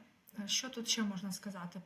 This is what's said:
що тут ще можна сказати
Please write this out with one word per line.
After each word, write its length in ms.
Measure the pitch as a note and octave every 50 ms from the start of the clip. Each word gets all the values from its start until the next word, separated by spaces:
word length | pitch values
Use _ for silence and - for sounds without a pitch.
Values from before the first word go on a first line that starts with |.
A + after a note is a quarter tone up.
| - - _ _ - - - G#3+ G3+
що 220 | G3+ - - C4 C4
тут 180 | C4 A#3 A3+ -
ще 140 | - A#3 G#3+
можна 300 | G3+ F#3+ F3+ G3+ G3 F#3
сказати 480 | - - G3+ F#3+ F3+ F3 F3 - F#3 -